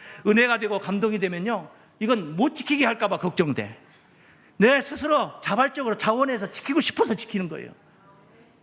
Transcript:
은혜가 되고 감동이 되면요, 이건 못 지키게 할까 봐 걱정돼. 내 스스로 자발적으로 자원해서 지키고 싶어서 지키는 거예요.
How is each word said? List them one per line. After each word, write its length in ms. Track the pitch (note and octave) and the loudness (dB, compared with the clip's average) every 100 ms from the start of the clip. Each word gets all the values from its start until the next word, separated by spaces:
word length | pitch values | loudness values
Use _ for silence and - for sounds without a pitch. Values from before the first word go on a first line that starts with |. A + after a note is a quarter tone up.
| - - G3+ | -20 -2 4
은혜가 300 | G#3+ B3 A#3 | 6 6 2
되고 200 | G#3 G3 | 0 -4
감동이 420 | - G3 A3 G#3+ | -2 0 0 0
되면요, 500 | F#3 F3 G3 G#3+ D3+ - _ _ | -2 -2 -4 -4 -6 -18 _ _
이건 360 | G#3+ A#3 D#3 D#3+ | 0 0 0 0
못 200 | C#4+ - | 0 0
지키게 300 | - C#4+ A#3+ | -2 2 2
할까 220 | A3+ G#3 | 2 -2
봐 100 | F3 | -2
걱정돼. 640 | F3 - D#3+ A#2+ G#2 A2 - _ _ _ _ _ _ - | -2 0 0 -2 -6 -12 -20 _ _ _ _ _ _ 2
내 240 | G#3 C#4 | 4 4
스스로 580 | - D4 D4+ D4+ F3+ - | 0 -6 0 0 0 -6
자발적으로 560 | - G3+ C4+ C#4+ B3 G#3 | -2 0 0 0 -4 -2
자원해서 540 | A3 A#3 C4+ A#3+ G3 | 0 2 0 -2 -4
지키고 300 | - - D4 | -6 0 0
싶어서 340 | - - F#4+ G#3+ | 0 0 0 0
지키는 320 | - G3+ F3+ | -4 -6 -6
거예요. 240 | D3+ B2 - _ _ - - _ - - _ | -8 -14 -18 _ _ -20 -20 _ -20 -20 _